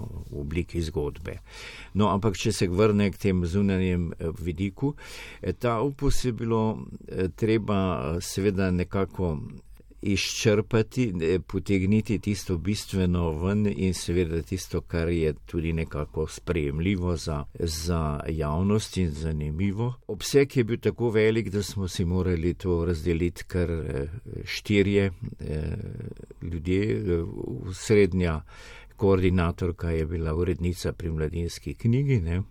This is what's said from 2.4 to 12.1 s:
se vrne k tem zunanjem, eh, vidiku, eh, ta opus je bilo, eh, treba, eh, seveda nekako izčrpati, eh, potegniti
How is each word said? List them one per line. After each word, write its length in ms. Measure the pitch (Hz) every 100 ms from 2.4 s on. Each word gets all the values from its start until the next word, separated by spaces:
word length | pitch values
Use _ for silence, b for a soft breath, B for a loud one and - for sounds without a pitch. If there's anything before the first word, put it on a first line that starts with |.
| 113
se 160 | 101 95
vrne 440 | 90 107 104 101
k 60 | -
tem 280 | 101 90 87
zunanjem, 640 | 98 101 92 92 87 82
eh, 200 | - 82 -
vidiku, 540 | 85 82 98 - 139 151 B B B B
eh, 140 | -
ta 260 | 90 120 117
opus 460 | 143 139 139 - 123
je 60 |
bilo, 460 | 110 113 113 110 69 65 - -
eh, 220 | - 92
treba, 520 | - 107 113 101 101 92 71 67
eh, 140 | 85
seveda 500 | - - 101 92 95
nekako 640 | 90 90 101 92 - 90 76 - - - - - -
izčrpati, 1120 | 104 95 - - 113 107 107 113 110 - 120 87
eh, 180 | 82 92
potegniti 800 | - 95 - 98 95 107 107